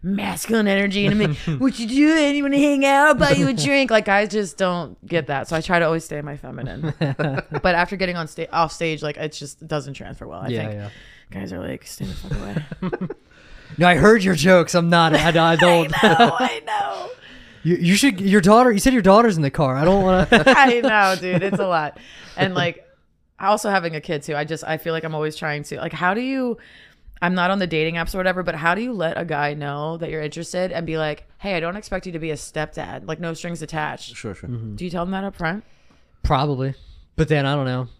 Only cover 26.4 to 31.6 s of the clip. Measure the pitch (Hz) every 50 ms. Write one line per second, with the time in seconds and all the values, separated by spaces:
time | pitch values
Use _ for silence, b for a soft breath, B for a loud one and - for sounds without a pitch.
26.4 | 254 247 226 b b b b b b b b b b b - - 175 175 180 185
27.4 | 175 180 196 202 185 170 165 156 156 165 170 170 170 - - 190 185 185 180 180
28.4 | 180 175 170 156 156 170 175 196 233 254 247 190 160 165 - - 170 165 156 143
29.4 | 147 147 147 147 143 143 143 147 147 156 165 165 165 151 156 156 151 151 151 165
30.4 | 170 - - 180 185 185 - 165 170 165 160 156 156 151 151 - - _ - -
31.4 | - 208 190 170